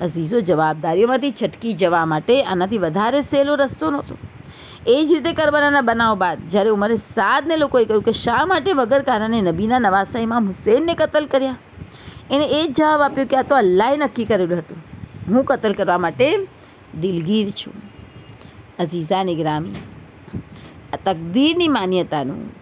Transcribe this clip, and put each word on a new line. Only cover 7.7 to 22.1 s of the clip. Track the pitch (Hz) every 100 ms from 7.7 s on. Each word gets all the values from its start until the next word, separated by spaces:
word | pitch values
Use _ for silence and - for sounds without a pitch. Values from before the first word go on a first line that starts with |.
| 254 220
કહ્યું | 214
કે | 214
શા | 220 240 233 320
માટે | 359 381
વગર | 294 233 277
કારણે | 269 220 220 226
નબીના | 185 170 220 254
નવાસા | 208 190 190 240
ઇમામ | 226 240 202
હુસેનને | 185 - 247 330
કતલ | 330 311 302 302
કર્યા, | 262 262 247 - - - - - - -
એને | 277 302
એ | 294 320
જ | 262
જવાબ | 302 302
આપ્યો | 285 269 262
કે | 262
આ |
તો | 247 277
અલ્લાહે | 196 180 233 294
નક્કી | 269 240 220
કરેલું | 202 175 175
હતું, | 160 165 - - - - - 233
હું |
કતલ | 269 269 220
કરવા | 196 185 180
માટે | 170 160 269 403 381 - - - - -
દિલગીર | 185 170 160 214 202
છું. | - - - 202 - - - - - - - - -
અઝીઝાને | 170 175 156 190 190 160
ગ્રામી, | 156 151 165 - - - - - - - - - - - -
આ | - 190
તકદીરની | 165 170 202 294 339 330
માન્યતાનું | 247 185 185 165